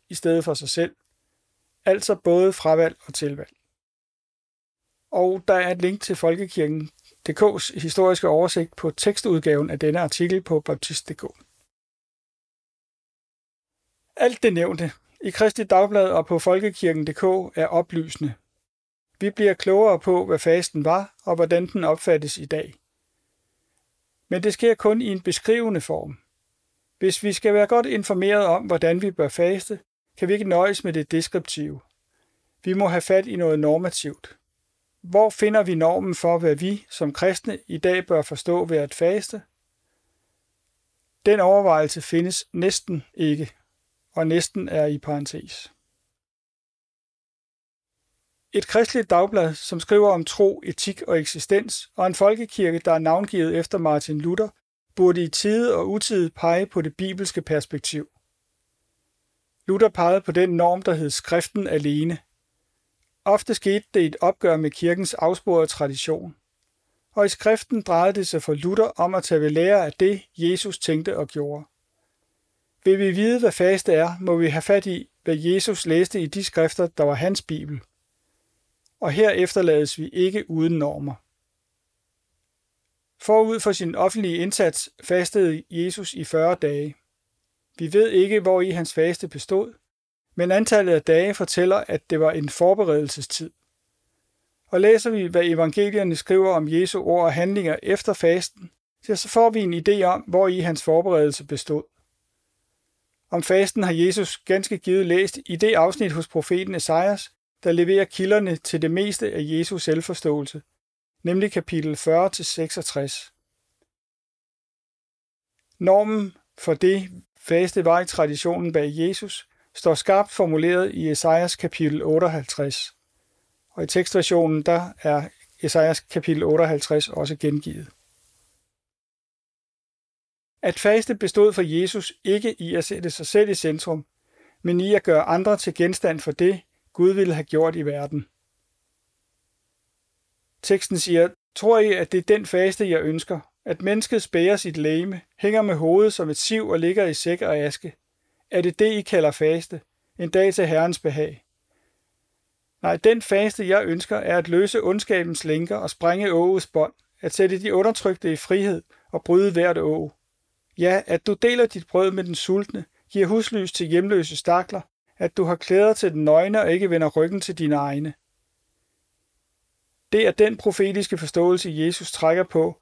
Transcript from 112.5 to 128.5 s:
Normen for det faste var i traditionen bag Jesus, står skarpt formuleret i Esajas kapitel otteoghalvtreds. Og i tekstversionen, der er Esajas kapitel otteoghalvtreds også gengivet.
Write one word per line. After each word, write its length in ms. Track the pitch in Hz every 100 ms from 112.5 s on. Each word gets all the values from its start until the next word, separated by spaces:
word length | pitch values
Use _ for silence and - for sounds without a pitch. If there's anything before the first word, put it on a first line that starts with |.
| - 160 - - 147 139 - - _ _ _ _ _ _ _ _ _ _ _ _ _ _ _ _ _ _ _ _ _ _ _ _ _
Normen 580 | 180 196 214 220 202 - _ -
for 160 | -
det 360 | 156 180 196 185 180 _ _
faste 480 | - 170 180 196
var 160 | 170 170
i 60 | 180
traditionen 640 | - 151 143 170 175 175
bag 180 | 160 147
Jesus, 560 | 151 170 185 202 - - _ _
står 200 | - 175
skarpt 360 | 151 - 196 202
formuleret 640 | - 175 156 170 180 190
i 160 | - 160
Esajas 460 | 147 165 160 175 -
kapitel 460 | 170 - 156 151
otteoghalvtreds. 920 | 156 156 175 160 131 - 143 - - _ _ _ _ _ _ _ _
Og 120 | -
i 40 | 160
tekstversionen, 760 | 185 175 190 170 170 160 156
der 300 | 160 170 175 -
er 260 | 156 147 156 - - _
Esajas 380 | 156 165 160 156
kapitel 440 | - 175 156 151
otteoghalvtreds 640 | 170 156 160 147 - 151 147
også 280 | 151 147 151
gengivet. 520 | 151 147 156 156 151 _ _ _ _ _ _